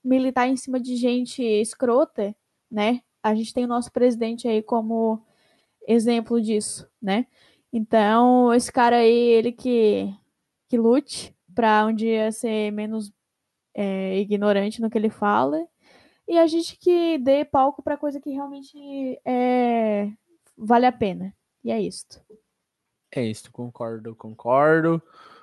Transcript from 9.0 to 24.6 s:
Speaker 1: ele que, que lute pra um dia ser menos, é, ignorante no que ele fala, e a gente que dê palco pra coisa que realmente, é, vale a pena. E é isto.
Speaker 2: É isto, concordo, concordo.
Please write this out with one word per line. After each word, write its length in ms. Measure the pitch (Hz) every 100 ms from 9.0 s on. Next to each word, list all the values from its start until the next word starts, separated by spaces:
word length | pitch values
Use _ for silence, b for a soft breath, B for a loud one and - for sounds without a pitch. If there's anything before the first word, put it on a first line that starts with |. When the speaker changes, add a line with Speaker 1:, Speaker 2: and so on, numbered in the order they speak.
| 226
Speaker 1:
ele 400 | 240 240 226 233
que, 640 | 240 254 240 214 196 196 196 _ _ _ _ _
que 80 | 240
lute 560 | 226 262 - - - _ _ -
pra 300 | 220 214 220
um 80 |
dia 380 | 220 226 220 220
ser 400 | 220 233 214 208
menos, 400 | 208 214 220 208 _ _ _ _ _ _
é, 460 | - 202 190 190 190
ignorante 640 | 202 202 208 202 202 226
no 80 | 226
que 80 | 220
ele 120 | 214
fala, 560 | - 208 208 269 311 339 _ b b b b -
e 100 | 339
a 80 | 330
gente 320 | 330 330 -
que 400 | 359 349 339 311
dê 260 | 247 277
palco 380 | 294 277 269 285
pra 160 | 302 294
coisa 220 | 294 277
que 80 | 285
realmente, 480 | 269 277 277 277 294 285 277 262 - -
é, 840 | 247 247 247 240 233 220 208 208 214 _ _ _ -
vale 280 | 220 240 254
a 60 |
pena. 420 | 247 208 175 190 - _ _
E 80 | 226
é 100 | 226
isto. 400 | 180 - - - _ - _ _ _ _ _ _ _
Speaker 2:
É 160 | 139 113
isto, 260 | 110 -
concordo, 640 | - 120 - 117 113 113 113
concordo. 840 | 110 113 120 131